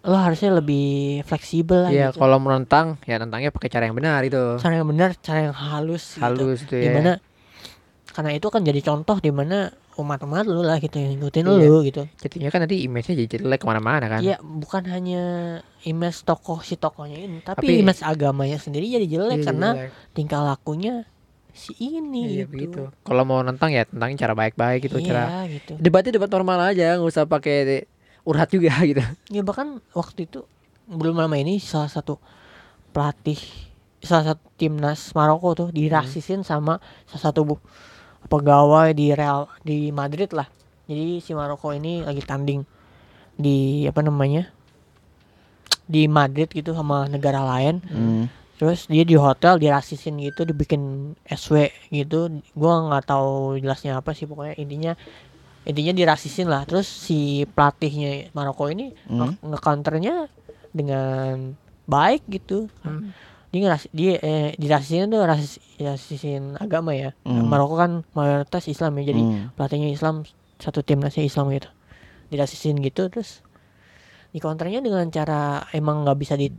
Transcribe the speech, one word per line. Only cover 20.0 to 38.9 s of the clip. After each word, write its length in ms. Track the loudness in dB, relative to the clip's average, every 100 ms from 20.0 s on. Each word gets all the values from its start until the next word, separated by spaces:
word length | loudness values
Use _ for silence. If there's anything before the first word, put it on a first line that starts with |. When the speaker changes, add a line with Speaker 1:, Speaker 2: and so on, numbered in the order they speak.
| -12 -6
Speaker 1:
tingkah 240 | -4 -2
lakunya 640 | -2 -2 -4 -6 -4 -6 -10 _ _ _ _
si 240 | -20 -20 -10
ini 480 | -8 -6 -6 -6 -4
Speaker 2:
Iya, 0 | -6
Speaker 1:
gitu. 80 | -6
Speaker 2:
begitu. 340 | -8 -10 -10 -12 -14
Kalau 180 | -2 0
mau 220 | 2 2
nentang 240 | 0 0 2
ya 160 | 2
tentangin 320 | 0 -2 -6 -2
cara 160 | -2
baik-baik 480 | 0 -2 0 0 0
gitu, 140 | -2 -4
Speaker 1:
Iya, 100 | 0
Speaker 2:
cara 180 | 0 0 -4 -6
Speaker 1:
gitu. 300 | -10 -12 0
Speaker 2:
debatnya 400 | 4 4 4 0
debat 160 | 2
normal 400 | 0 2 2 2
aja, 240 | 2 2 2
nggak 80 | 2
usah 220 | 0 2
pakai 560 | 0 2 0 2 0 -4 _ _ _
urat 280 | -2 0 2
juga 200 | 4 4
<laughs> 140 | 4 4
gitu. 140 | 2 -2 -6 -10
Speaker 1:
Ya 120 | -6
bahkan 400 | -4 -4 -8 -12 _
waktu 320 | -8 -8 -10
itu 200 | -12 -12 -20 _ _ _ -12
belum 300 | -4 -2 0
lama 200 | 0 0
ini 200 | 0 -2
salah 320 | -2 -4 -2
satu 280 | -6 -8 -10 _ -20 -20 -20 -20 _ _
pelatih, 500 | -4 -2 -2 -4 -6 -8 -18 -20 -20 _ _
salah 340 | 2 2 2
satu 120 | -2 _
timnas 580 | _ -2 0 -2 -4 -4
Maroko 400 | 2 4 4 2
tuh 140 | 0 -2
dirasisin 680 | 0 2 2 0 -8 -6 -6
Speaker 2:
Hmm. 60 | -2
Speaker 1:
sama 280 | -2 0 -2 -6 -20 _
salah 160 | -4 -2
satu 140 | 2 0
bu-, 180 | -2 -6 -20 -20 -20 -20 -20
pegawai 720 | 0 2 6 8 8 8 6